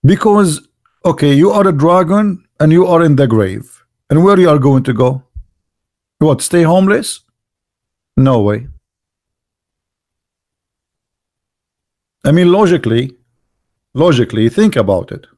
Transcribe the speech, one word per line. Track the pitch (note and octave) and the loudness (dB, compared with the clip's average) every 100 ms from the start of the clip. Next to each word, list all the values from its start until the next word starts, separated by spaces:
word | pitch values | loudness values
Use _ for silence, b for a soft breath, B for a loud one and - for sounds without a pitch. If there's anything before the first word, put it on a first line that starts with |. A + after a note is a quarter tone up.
Because, | C#3 G3 A3 G#3 F#3+ D3 _ _ _ _ F3 | 2 2 2 2 0 -4 _ _ _ _ -4
okay, | - D3 | -2 0
you | C#3 F#3 | 2 2
are | G3+ G3 | 2 -2
a | |
dragon | D3 D#3+ F3+ E3+ G3+ G#3 F3+ _ _ | 0 0 0 0 -2 -2 -6 _ _
and | D#3 | 0
you | E3 F3+ | 2 2
are | E3+ | 2
in | E3 C#3 | 2 0
the | C3+ | 0
grave. | A2 F#2+ G2+ - - _ _ _ | 0 -2 -6 -16 -20 _ _ _
And | D3 | 0
where | F#3 G3 | 2 2
you | F3+ | 2
are | D3 | 2
going | C#3 C3 C3 | 2 0 -2
to | |
go? | A2+ B2+ C3 _ - - _ _ _ _ _ _ _ | -2 -2 -4 _ -20 -20 _ _ _ _ _ _ _
What, | D3+ C3+ | -2 -2
stay | - F3 | -2 0
homeless? | D#3+ F3+ F#3+ A3 - - _ _ _ _ _ _ _ _ _ - | 0 0 0 -2 -6 -16 _ _ _ _ _ _ _ _ _ -2
No | C3+ B2 | 0 0
way. | G#2 G#2 C3 - _ _ _ _ _ _ _ _ _ _ _ _ _ _ _ _ _ _ _ _ _ _ _ _ _ _ _ _ _ _ _ _ _ _ | -2 -4 -10 -20 _ _ _ _ _ _ _ _ _ _ _ _ _ _ _ _ _ _ _ _ _ _ _ _ _ _ _ _ _ _ _ _ _ _
I | C3+ | -2
mean, | D#3+ F3 | 2 2
logically, | F#3+ G3 E3+ A#2+ A2+ C3 _ _ _ _ _ _ _ _ | 2 2 0 -2 -4 -4 _ _ _ _ _ _ _ _
logically, | B2+ F3 C3 A#2 A2 A2+ | -2 0 0 -2 -2 -2
think | - G#3+ B2+ | 0 -2 0
about | G2+ F#2 - | -2 -4 -6
it. | G2 _ | -18 _